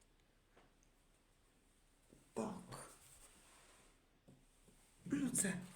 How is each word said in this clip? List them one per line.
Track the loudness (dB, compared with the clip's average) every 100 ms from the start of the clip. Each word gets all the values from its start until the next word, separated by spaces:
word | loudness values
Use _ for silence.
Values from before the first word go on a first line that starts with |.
| -20 -20 -20 -20 _ -20 -20 -20 -20 -20 -20 -20 -20 -20 -20 -20 -20 -20 -20 -20 -20 -20 -8
Так. | -2 0 -2 -8 -10 -12 -16 -20 -20 -20 -20 -20 -20 -20 -20 -20 -20 -20 -20 -20 -20 -20 -20 -20 -20 -20 -12
Ну, | 2 4 4
це | 4 4 2 -4